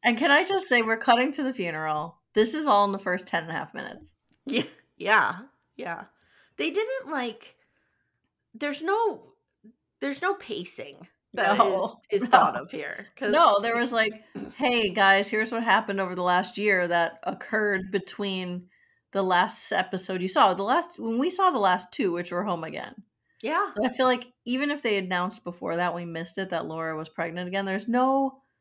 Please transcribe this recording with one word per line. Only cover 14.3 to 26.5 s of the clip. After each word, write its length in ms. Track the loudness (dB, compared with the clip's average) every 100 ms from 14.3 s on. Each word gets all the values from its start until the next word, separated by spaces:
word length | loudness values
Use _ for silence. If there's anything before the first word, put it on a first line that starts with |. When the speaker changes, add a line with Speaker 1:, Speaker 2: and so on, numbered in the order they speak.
| -14
Speaker 2:
<clears throat> 200 | -14 -2
Speaker 1:
"Hey, 340 | 0 2 0
guys, 380 | 4 6 6 4
here's 220 | -2 -2
what 120 | -2
happened 360 | 4 2 2 -4
over 160 | -4 -2
the 80 |
last 340 | 2 2 0 -2
year 300 | 2 2 2
that 320 | 2 0 -2
occurred 680 | -8 -8 -4 -2 0 0 -2
between 800 | -6 -6 -6 -4 -4 -6 -8 -12 _ _ _ _
the 100 | -4
last 500 | 2 2 2 -2 -4
episode 480 | -2 -2 -4 -4 -4
you 60 | -2
saw." 240 | 4 4
The 100 | 4
last, 340 | 0 0 0 -8
when 200 | -4 -2
we 100 | -2
saw 220 | 2 2
the 80 | 4
last 320 | 2 2 -2
two, 200 | -2 -2
which 180 | -2 -4
were 120 | -4 -2
Home 180 | -4
Again. 400 | -6 -10 -12 -16 -20 _ _ _
Speaker 2:
Yeah. 260 | -4 -2 -2 -2
Speaker 1:
So 100 | -4
I 40 |
feel 160 | 2 2
like 260 | 2 -4 _ -6
even 260 | -2 -2
if 100 | -2
they 160 | 0 -2
announced 460 | 0 -2 -2 -6
before 320 | -14 -10 -4 -2
that, 180 | -2
we 120 | -2 -8
missed 320 | -8 -8 -8
it, 120 | -4